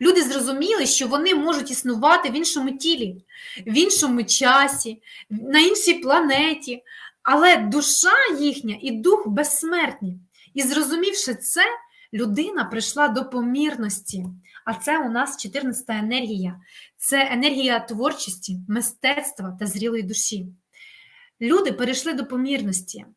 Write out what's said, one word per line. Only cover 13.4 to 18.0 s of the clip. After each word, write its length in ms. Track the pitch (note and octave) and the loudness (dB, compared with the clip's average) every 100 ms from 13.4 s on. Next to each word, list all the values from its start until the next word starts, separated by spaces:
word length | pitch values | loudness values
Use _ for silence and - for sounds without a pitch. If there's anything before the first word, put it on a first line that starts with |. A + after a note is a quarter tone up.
| A#3+ C4 D4+ C4+ G#3 - - F#3+ F#3 - _ - | -2 0 -2 -2 -6 -6 -6 -8 -8 -12 _ -10
А 100 | - | -8
це 240 | A3 C#4+ D#4 | -4 -2 -2
у 100 | B3+ | 0
нас 320 | A#3 C#4 - | -2 -4 -6
чотирнадцята 520 | G3+ C#4 C4 A3 - | -8 -6 -2 -2 -2
енергія. 680 | G#3+ G#3+ B3+ A#3 G3+ F3+ F3+ - - - - | -4 -2 -2 -4 -4 -6 -8 -18 -20 -20 -4
Це 320 | - C#4 C4+ | 0 2 0
енергія 480 | B3 D4 C#4 C4 A#3 | 0 0 0 0 -2
творчості, 800 | - G#3+ | -4 -4